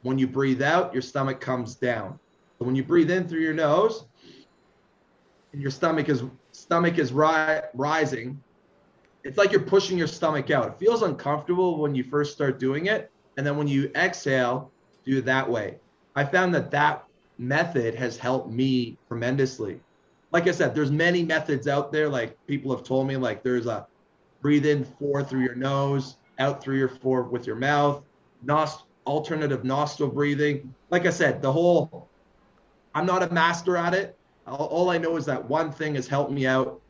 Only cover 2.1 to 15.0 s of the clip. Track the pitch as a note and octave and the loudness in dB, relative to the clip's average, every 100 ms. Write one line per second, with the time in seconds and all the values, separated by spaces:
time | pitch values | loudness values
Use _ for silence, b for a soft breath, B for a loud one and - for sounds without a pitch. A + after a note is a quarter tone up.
2.1 | - _ _ _ _ A#2+ C3 C3 E3+ D#3 | -14 _ _ _ _ -2 -2 2 4 4
3.1 | F#3 F3 E3 D#3+ D#3 D#3 D#3 A3 A3 - | 2 -2 -2 -2 0 2 4 2 -2 -14
4.1 | _ B B B _ _ _ _ _ _ | _ B B B _ _ _ _ _ _
5.1 | _ _ _ _ C#3+ C#3 C#3 E3 D#3+ D3+ | _ _ _ _ -6 -6 -2 0 0 0
6.1 | C3 C3 - _ - - E3+ E3+ E3+ C3+ | 0 -2 -12 _ -20 0 2 2 2 0
7.1 | B2+ D#3 D#3+ D#3 D#3 - B2 C#3+ D#3+ D3+ | 4 4 4 2 0 -2 -4 0 2 0
8.1 | B2 A#2+ C#3+ _ _ _ _ _ _ _ | -2 -8 -12 _ _ _ _ _ _ _
9.1 | _ - C3+ G3 G3+ - G3 F#3+ F3+ D#3 | _ -8 2 4 4 4 2 4 0 -2
10.1 | - E3 D3+ C3+ E3 - - G3 A#3 G#3 | 0 -2 0 0 0 0 2 2 4 0
11.1 | C3+ - D3 D3 F3 F3+ D#3+ D3 C#3 B2+ | -2 -2 -4 -2 0 2 2 0 0 -2
12.1 | D3 D3 - C#3 B2+ C3 C#3 F3+ A3 A3 | 0 -2 -2 -2 0 0 0 0 -2 -4
13.1 | _ _ - C#3+ C#3+ D3 C#3 C#3 - F#3 | _ _ -4 -2 0 0 2 0 0 0
14.1 | F#3 - C3+ B2 B2+ - _ _ _ | 0 0 2 2 -2 -6 _ _ _